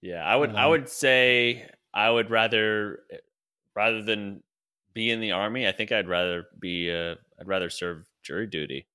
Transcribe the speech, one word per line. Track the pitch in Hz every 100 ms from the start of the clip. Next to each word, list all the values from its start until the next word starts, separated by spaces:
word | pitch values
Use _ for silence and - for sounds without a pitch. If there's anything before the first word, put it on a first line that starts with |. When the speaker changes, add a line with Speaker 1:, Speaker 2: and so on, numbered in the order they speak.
Speaker 1:
Yeah, | 92 87
I | 80 120
would, | 143
I | 107
Speaker 2:
Um, | 135
Speaker 1:
would | 160 131
say | - 139 127 127 123 120 120 - _ _
I | - 107
would | 117 110
rather, | 113 113 113 107 107 104 87 _ - _ _ _ _ _
rather | - 110 113
than | 107 107 101 98 _ _ _ _ _
be | - 113
in | 113
the | 110
army, | 90 104 123 113
I |
think | 95 107
I'd | 113 90
rather | 87 90 87 85 -
be, | 92 87 85
uh, | 85 85 82 _ _
I'd | 92
rather | 95 87
serve | - 87 82 80 _
jury | - 76 107
duty. | 85 76 67 -